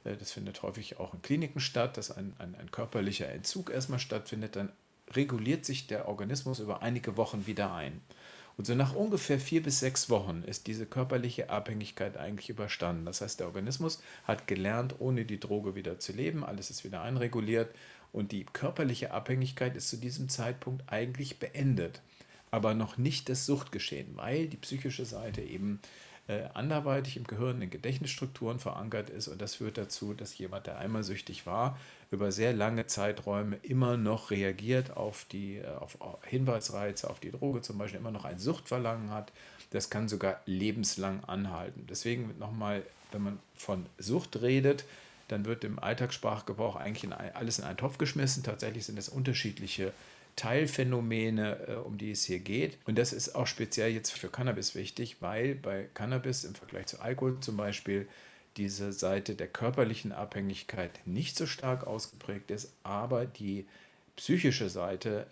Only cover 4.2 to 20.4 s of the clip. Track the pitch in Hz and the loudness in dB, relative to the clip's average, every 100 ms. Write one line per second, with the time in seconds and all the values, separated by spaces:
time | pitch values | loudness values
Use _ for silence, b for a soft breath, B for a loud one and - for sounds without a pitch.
4.2 | - 110 107 98 101 - _ _ - 131 | -2 -4 -4 -2 -4 -6 _ _ -2 2
5.2 | 143 123 110 160 - 135 - 107 - 101 | 2 2 2 2 0 -4 -2 -4 -2 -2
6.2 | 101 135 131 127 107 98 117 123 120 101 | 0 -2 -2 -2 -2 -2 0 0 0 2
7.2 | 110 107 98 104 98 87 71 69 - B | 2 2 -2 0 0 0 -4 -6 -14 B
8.2 | B B B - 101 123 135 151 214 202 | B B B -6 2 4 4 4 2 2
9.2 | - 139 131 165 151 131 135 131 - 110 | 4 2 4 2 4 4 4 2 4 4
10.2 | 95 85 87 - - 110 110 131 127 131 | 4 -2 -4 -6 -4 -4 -2 0 2 2
11.2 | 120 - - 104 104 107 104 - 98 - | 2 -2 0 0 0 -4 -4 -4 -4 -2
12.2 | 78 104 - 110 104 - 87 85 82 92 | -6 -6 -6 -4 -4 0 0 0 -2 -4
13.2 | 101 - 87 95 104 131 160 - B B | -4 -2 -4 -2 -2 0 0 -2 B B
14.2 | - 107 - 95 95 113 131 - 127 127 | 0 0 2 2 2 2 0 0 2 2
15.2 | 113 104 - 104 101 98 87 90 - 98 | 2 -2 0 0 0 -2 -4 -4 -4 -2
16.2 | 113 160 - 98 - - - 98 101 127 | 0 0 -2 -4 -6 -8 -6 -4 0 2
17.2 | 120 117 107 113 113 B B B B 107 | 2 2 4 4 4 B B B B -2
18.2 | 101 101 - - 143 - 143 117 - 110 | 0 -2 -4 -2 0 2 2 2 0 -2
19.2 | - 131 131 131 127 131 - 113 123 131 | 0 2 2 2 0 2 -2 -2 -4 -2
20.2 | 131 - | -2 0